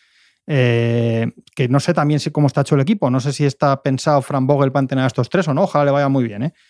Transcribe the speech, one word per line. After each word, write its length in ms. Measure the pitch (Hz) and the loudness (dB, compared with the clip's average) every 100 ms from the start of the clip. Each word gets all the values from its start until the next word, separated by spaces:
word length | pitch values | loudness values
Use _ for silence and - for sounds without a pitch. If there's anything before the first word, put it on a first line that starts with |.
| _ _ _ _ - | _ _ _ _ -4
Eh, 840 | 143 123 117 117 117 117 113 117 - - - | 0 2 2 0 0 0 -2 -4 -8 -12 -4
que 120 | 123 | 0
no 120 | 139 | 0
sé 140 | - | 0
también 260 | 175 147 147 | 0 0 -2
si, 120 | 151 | -2
cómo 160 | 151 143 | 0 0
está 140 | - | 0
hecho 140 | - 143 | 0 0
el 60 | |
equipo, 280 | 139 214 190 | 0 0 0
no 100 | 131 | -2
sé 140 | 131 | -2
si 120 | 139 147 | -2 -2
está 360 | - 143 135 | 0 0 0
pensado 380 | 143 131 - 143 | -2 -2 0 0
Frank 240 | 131 143 131 | 0 -2 0
Vogel 260 | 143 135 | 2 2
para 100 | 139 | 0
entrenar 220 | 135 135 | 0 0
a 40 | 131 | 0
estos 220 | - 117 | -2 -2
tres 180 | 185 160 | -2 0
o 60 | |
no, 100 | 139 | 0
ojalá 220 | 190 147 143 | 0 2 2
le 60 | |
vaya 160 | 143 139 | 2 2
muy 160 | 135 | 0
bien, 200 | 117 101 | -2 -4
¿eh? 100 | 147 - _ | -8 -8 _